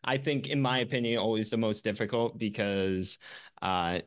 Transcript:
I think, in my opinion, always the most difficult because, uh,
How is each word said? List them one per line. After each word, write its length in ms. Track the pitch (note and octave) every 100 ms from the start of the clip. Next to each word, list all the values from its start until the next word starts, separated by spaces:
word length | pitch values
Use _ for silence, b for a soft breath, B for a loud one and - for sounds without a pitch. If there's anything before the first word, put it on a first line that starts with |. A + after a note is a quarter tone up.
I 140 | - C3+
think, 320 | C#3+ C#3 -
in 140 | C#3
my 160 | C3 B2+
opinion, 400 | A#2+ C3 A#2 A#2
always 320 | G#2+ A2 G#2+
the 80 | A2+
most 260 | A2+ G#2+
difficult 540 | A2 G#2 G#2+ A#2 A#2 -
because, 800 | A2 G#2 G2+ G2 F#2+ F#2 F#2 - B B B B
uh, 400 | - F#2 E2+ F2+